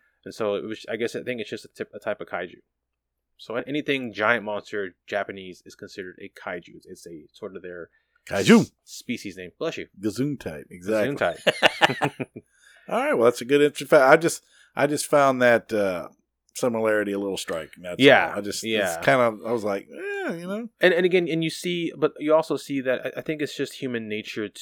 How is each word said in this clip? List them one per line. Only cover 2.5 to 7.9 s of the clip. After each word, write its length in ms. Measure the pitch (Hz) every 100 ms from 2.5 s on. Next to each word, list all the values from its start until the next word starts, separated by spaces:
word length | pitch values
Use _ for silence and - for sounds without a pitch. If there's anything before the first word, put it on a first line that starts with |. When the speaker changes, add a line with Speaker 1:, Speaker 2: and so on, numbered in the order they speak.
| - _ _ _ _ _ _ _ _
Speaker 1:
So 200 | - 117
a-, 60 | -
anything 460 | 147 147 135 123
giant 320 | 98 107 117 107
monster 500 | 101 - 104 95 - -
Japanese 540 | 101 98 98 95 85 98
is 100 | -
considered 420 | 101 104 90 -
a 80 | 95
kaiju. 520 | - - 90 - - 78
It's 200 | 90 87
a 180 | 82 76
sort 220 | _ 104 92
of 60 |
their 260 | 90 87 82